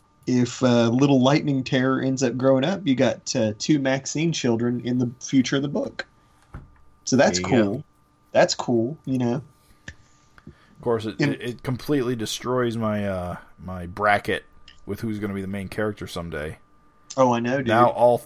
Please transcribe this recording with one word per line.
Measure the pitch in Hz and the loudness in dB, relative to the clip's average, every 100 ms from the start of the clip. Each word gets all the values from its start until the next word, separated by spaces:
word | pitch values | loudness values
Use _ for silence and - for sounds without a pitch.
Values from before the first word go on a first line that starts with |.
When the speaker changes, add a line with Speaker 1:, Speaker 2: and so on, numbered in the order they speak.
| _ _ - | _ _ -2
Speaker 1:
if, | 127 123 - | 0 0 2
uh, | 127 120 117 | 2 4 4
little | 120 139 135 | 4 4 6
lightning | 127 151 151 135 | 4 4 2 -2
terror | 127 135 131 131 | 0 0 0 0
ends | 131 131 | -2 0
up | 131 120 | -2 2
growing | 131 131 | 4 4
up, | 143 196 180 | 2 -2 -2
you | |
got, | 127 120 - - | 2 2 0 -4
uh, | 131 110 107 | -2 -2 -2
two | - 151 | 0 2
Maxine | 135 135 139 147 165 | 2 -2 -4 -2 -2
children | 160 131 113 120 123 | 0 0 0 0 -2
in | 120 127 | -2 0
the | 127 - | -2 -4
future | - 135 120 139 | 0 0 2 0
of | |
the | 143 | -2
book. | 151 - - - _ _ _ _ - - _ - _ | -4 -6 -8 -16 _ _ _ _ -20 -20 _ -20 _
So | - 123 | -2 2
that's | 147 180 | 2 2
Speaker 2:
There | 180 | 0
you | 127 | 2
Speaker 1:
cool. | 101 123 | 2 -2
Speaker 2:
go. | - _ _ _ _ | -10 _ _ _ _
Speaker 1:
That's | 117 175 | 2 2
cool, | - - 120 113 160 - | 0 0 0 0 -6 -4
you | 131 | -2
know. | 120 143 - _ _ _ - - _ _ _ _ - | 0 -2 -8 _ _ _ -20 -20 _ _ _ _ -20
Speaker 3:
Of | - _ _ | -20 _ _
course, | 120 113 | -2 -2
it, | 107 - | -2 -2
Speaker 1:
And | 139 | -2
Speaker 3:
it, | - | -2
it | 123 110 | -8 -8
completely | - 127 - 147 120 123 | -6 -6 -2 -2 0 -4
destroys | - - 120 127 120 113 | -6 -6 -4 0 0 -2
my, | 110 104 101 | -2 -2 -2
uh, | 92 90 87 - - | -4 -6 -10 -14 -18
my | 85 92 87 | -12 -10 -10
bracket | 98 104 104 - 92 - - - - - | -2 2 2 2 -4 -6 -20 -20 -20 -12
with | 98 | -8
who's | 113 107 | -6 -6
gonna | 104 | -6
be | 98 | -6
the | 95 | -8
main | 101 95 | -8 -8
character | - 107 104 90 | -4 -4 -4 -10
someday. | 90 85 78 76 - _ _ _ _ _ - | -10 -8 -8 -8 -10 _ _ _ _ _ 2
Speaker 1:
Oh, | 127 | 2
I | 120 | 2
know, | 120 135 | 0 -2
dude. | 123 | 2
Speaker 3:
Now | 110 120 | 4 4
all, | - 120 120 | 6 4 4